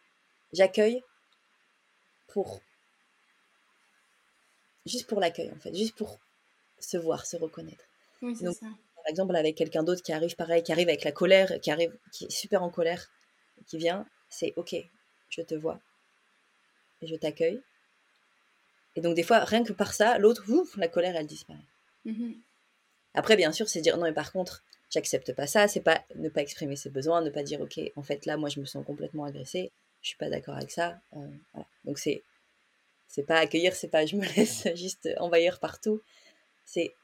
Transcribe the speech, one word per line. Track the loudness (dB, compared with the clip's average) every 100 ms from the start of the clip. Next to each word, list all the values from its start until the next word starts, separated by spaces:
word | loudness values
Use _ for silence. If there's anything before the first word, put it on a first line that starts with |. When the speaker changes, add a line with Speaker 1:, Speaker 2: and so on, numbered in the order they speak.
| _ _ _ _ _
Speaker 1:
j'accueille | 4 4 6 4 2 -6 _ _ _ _ _ _ _ _ _ _ _ _
pour, | -6 -6 -10 -18 _ _ _ _ _ _ _ _ _ _ _ _ _ _ _ _ _ _ _ _ _ -8
juste | -8 -4
pour | 0
l'accueil, | 0 0 -8
en | -10
fait, | -10
juste | -4 -4 -4
pour | -10 -12 _ _ _ _ _ _
se | -8 -4
voir, | -2 -2 -6
se | -6
reconnaître. | -8 -8 -16 -18 _ _ _ _
Speaker 2:
Oui, | -8 -4
c'est |
Speaker 1:
Donc, | -4 -4
Speaker 2:
ça. | -10 -16 _ -8
Speaker 1:
par | -4
exemple, | -2 0 2
avec | 2 0
quelqu'un | 0 0
d'autre | 0 0
qui | -2
arrive | -2 -2 -2
pareil, | 2 2
qui | 4
arrive | 4 4
avec | 2
la | -2
colère, | 0 6 8 6 0
qui | 0
arrive, | 0 0 -2 _
qui | -16
est | -10
super | -8 -2 0
en | 0
colère, | 0 0 -2 -8 _ _ _ _ _ -12
qui | -2
vient, | 0 -2 -6 _ _
c'est | -6 -6 -4
ok, | -6 -8 -10 _ _ _ _
je | -12
te | -6
vois | -6 -4 -8 _ _ _ _ _ _ _ _ _ _ _ _
et | -10
je |
t'accueille. | -4 -4 2 0 0 -8 _ _ _ _ _ _ _ _ _ _ _ _ -2
Et |
donc, | 0
des | 2
fois, | 4 4
rien | 6 2
que | 2
par | 0 -2
ça, | 4 4 8
l'autre, | 6 6 2
ouf, | 2 2 -2
la | 0
colère, | 0 0 -2
elle | -6
disparaît. | -10 -18 -20 -20 _ _ _
Speaker 2:
Mhm. | -10 -8 -8 -10 _ _ _ _ _ _ _
Speaker 1:
Après, | -2 4 6
bien | 6
sûr, | 0 -4
c'est | 2
dire : « | 2 2
Non, |
mais | 0
par | -2 -4
contre, | -6 -6 -10 _ _ _
j'accepte | -4 -2 -2 -4
pas | -6 0
ça », | 4 4
c'est | 4
pas | 2 2 0 -8
ne | -4
pas | -4
exprimer | -4 -6 -8 -8
ses | -8
besoins, | -4 0 0
ne | 0
pas | -4
dire : « | -6 -6
Ok, | -8 -8 -10 -10
en |
fait, | -8 -6 -4
là, | -4
moi, | -4
je | -6
me |
sens | -8 -10
complètement | -10 -10 -10 -8
agressée, | -10 -10 -8 -8 -8 -12 _ _
je | -12
suis | -8
pas | -6
d'accord | -6 -6 -10
avec | -8
ça. » | -4 -4 -6 _ -16
Euh, | -16 -16 _
voilà. | -20 -20 _
Donc, | -10 -4
c'est, | -4 -4 -8 _ _ _ _ _ _ _ _
c'est | -8
pas | 2 4
accueillir, | 4 4 2
c'est | 0 0
pas | 2 2
je | 0
me |
<laughs> | 0 2
laisse | 2 0 -4
juste | -4 -8 -6 -6 -4
envahir | 2 4 4 2
partout. | -6 -4 -2 -2 -4 -20 -20 _ _ _
C'est | -6 -4 -4 -6